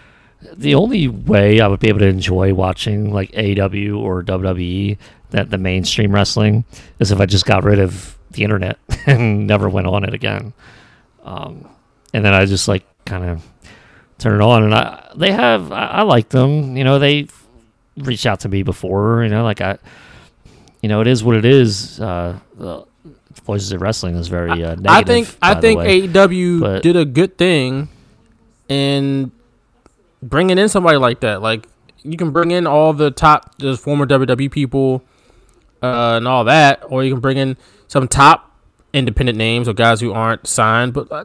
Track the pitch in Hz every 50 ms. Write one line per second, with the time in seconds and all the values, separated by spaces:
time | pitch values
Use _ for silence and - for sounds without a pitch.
0 | _ _ _ _ _ _ _ _ - - - - 131 147 139 139 202 240 269 190
1 | 147 127 113 - - - 220 202 202 208 107 113 110 101 98 - - 107 101 98
2 | 101 98 95 95 92 92 92 92 95 98 95 90 95 92 92 - - 110 104 101
3 | 107 104 104 98 95 - - - 110 101 101 - - 98 95 101 101 104 104 104
4 | 110 101 92 90 90 98 92 90 95 95 90 90 90 87 90 98 98 101 101 -
5 | - - _ _ _ - - 98 - - 101 95 92 95 92 95 87 - - -
6 | 104 101 101 101 101 - - 113 107 107 110 117 117 - - - - - - -
7 | - 95 104 95 98 92 101 98 - - 101 95 90 101 104 101 95 90 92 95
8 | - - - - - - - - 101 101 107 95 95 92 - - _ - 120 -
9 | - 143 139 120 120 110 104 101 107 101 104 98 101 98 95 98 90 92 95 101
10 | 98 101 107 104 104 104 104 101 104 104 - _ - - - - - _ _ _
11 | _ _ _ _ - - - - - - 170 - - - _ _ _ _ _ _
12 | _ _ - 113 104 101 98 95 98 98 98 95 - - 101 95 - _ _ _
13 | - - 98 92 92 87 85 82 - _ _ _ _ - - - _ _ _ _
14 | _ _ _ - - 113 104 104 104 113 120 113 107 104 110 113 - - - -
15 | - - - - 170 196 190 - 247 240 226 202 170 147 190 202 - - - -
16 | 220 202 135 120 107 - - 127 127 139 147 151 143 131 127 131 135 131 139 139
17 | 143 143 147 147 143 - - - _ _ _ - _ _ _ _ _ _ - -
18 | 139 135 123 - - 120 98 - - 104 98 98 95 - - - - 92 95 98
19 | 104 110 117 117 117 107 107 110 117 110 101 - 98 95 98 - _ - - -
20 | - - - - - _ _ _ _ _ _ _ _ _ _ _ - 104 107 107
21 | 110 120 127 113 110 120 113 110 107 123 139 135 123 110 101 - - - - -
22 | 107 101 90 87 87 87 87 87 - _ _ 87 85 90 80 - - _ _ _
23 | - 156 - _ _ _ - - - - 104 104 95 98 98 87 92 104 110 -
24 | - 90 87 87 85 85 90 87 87 85 85 85 85 82 82 90 92 - 175 214
25 | 202 190 240 233 226 - - - 170 180 202 165 175 226 220 170 170 202 190 185
26 | 196 180 165 190 196 180 185 180 180 175 175 170 - 101 95 98 - 165 170 175
27 | 156 139 120 147 190 - - - 180 185 170 147 127 131 131 135 147 - - _
28 | _ _ _ _ _ _ _ _ _ _ _ _ _ - 135 139 139 139 139 139
29 | 139 139 139 135 135 127 - _ _ _ _ _ _ _ _ _ _ _ _ _
30 | _ _ _ - - 117 139 147 185 190 180 185 208 214 - 196 180 170 151 139
31 | 127 120 117 - 135 110 104 92 107 110 113 110 - - _ _ _ _ _ _
32 | - 147 165 165 180 156 139 165 170 170 175 180 170 156 143 151 156 160 151 143
33 | 151 143 131 - 165 151 151 - - - _ - 139 135 131 - - 147 147 143
34 | 143 127 139 131 135 123 127 120 139 135 - 151 139 123 135 135 135 131 131 131
35 | - _ _ _ _ _ _ _ _ _ _ _ _ _ _ - - 127 123 120
36 | 120 117 117 113 117 127 131 123 113 113 143 160 147 139 139 - - - 131 131
37 | 135 131 135 123 117 135 131 139 135 131 127 - _ _ _ _ _ - - 143
38 | 127 117 - - 139 147 170 - - _ _ _ _ _ _ _ _ _ - 139
39 | 131 113 104 - - 123 110 110 110 113 117 120 120 117 101 120 117 117 113 104
40 | 120 117 117 113 113 113 113 - - - - - 110 110 113 117 123 127 123 143
41 | 120 - - 151